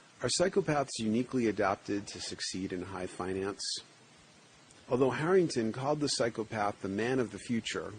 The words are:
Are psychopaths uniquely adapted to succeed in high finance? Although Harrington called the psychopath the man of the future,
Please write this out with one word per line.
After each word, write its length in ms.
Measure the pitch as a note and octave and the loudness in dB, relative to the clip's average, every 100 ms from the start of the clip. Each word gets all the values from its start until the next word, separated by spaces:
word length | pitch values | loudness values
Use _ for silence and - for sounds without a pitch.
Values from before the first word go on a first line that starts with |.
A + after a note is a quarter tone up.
| - - | -20 -4
Are 60 | B2 | 0
psychopaths 720 | - F#3 G3 D#3+ D3 C3+ - | 2 4 4 2 2 0 -2
uniquely 500 | A2 A2 B2+ C3 A2+ | 2 2 2 2 2
adapted 580 | G2 G2 G#2 - G2+ G2+ | 4 2 2 -2 -4 -4
to 120 | F2+ | -8
succeed 520 | - F#2+ - F#2 F#2+ | -10 -8 -6 -4 -4
in 100 | F#2 | -4
high 240 | F2+ F#2 F#2 | -6 -6 -8
finance? 560 | - F#2 F#2+ G2 G2 - - - - - - - - - - - - - | -6 -4 -2 -2 -4 -6 -6 -10 -20 -20 -20 -20 -20 -20 -20 -20 -18 -2
Although 200 | B2+ C3 | 2 2
Harrington 600 | A#2+ D#3 F#3+ E3 B2 A2+ | 2 4 4 4 2 0
called 280 | A2 C3+ D3+ | 0 -2 0
the 80 | C#3+ | 0
psychopath 720 | - A#2 A2+ G#2+ A2+ G#2 - | 0 0 -2 -4 0 0 -2
the 80 | G2 | -2
man 300 | G2 A#2 C3 | 0 2 2
of 120 | G#2+ | 0
the 80 | G2 | -4
future, 540 | - A2+ - F2+ E2 | -4 -2 -2 -4 -6